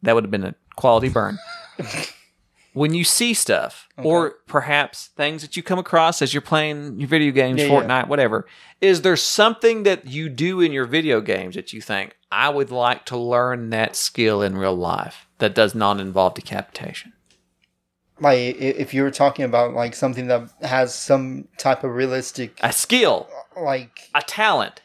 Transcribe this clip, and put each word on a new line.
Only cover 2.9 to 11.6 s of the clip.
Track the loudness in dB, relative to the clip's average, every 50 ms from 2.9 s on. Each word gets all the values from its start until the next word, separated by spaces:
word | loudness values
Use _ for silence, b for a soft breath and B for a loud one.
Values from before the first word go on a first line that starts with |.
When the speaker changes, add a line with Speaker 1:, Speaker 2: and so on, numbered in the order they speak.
| 2
Speaker 1:
you | 0 0
see | 0 2 2 2 0 0
stuff, | 0 0 2 0 0 0 -4 -8 -12 -20 _ _ -4
Speaker 2:
Okay. | 0 2
Speaker 1:
or | 2 4 2 0 -4 _ _ _
perhaps | 0 0 0 2 0 0 0 0 -4 -16 -18 -18 _ -4
things | -4 -4 -4 -6
that | -12 -12 -12 -12
you | -4
come | -4 -4 -4
across | -4 0 2 4 4 4 2 2
as | -2 0 -2
you're | -4
playing | -4 0 0 0 0 0 -4 -8 -10 -12 -8 -8
your | -4 0
video | 2 2 4 4
games, | 4 4 2 2 2 0
Speaker 2:
Yeah, | 2 4
yeah. | 4 4
Speaker 1:
Fortnite, | 4 2 0 0 0 0
whatever, | 0 2 2 2 2 -2 -6 B B B B B B B
is | 2 4 4 4
there | 4 2 2 2
something | 0 -2 2 4 4 4 4 2 2 2 2 4 2
that | 2 0 0 -4 -12
you | -10 -8 -8 -8
do | -6 -4 -2 -2 2 2
in | 2 2
your | 2 -2 -4
video | -2 -2 -2 0 2 0 0
games | 0 -2 -4 -4 -4 -8 -10
that | -12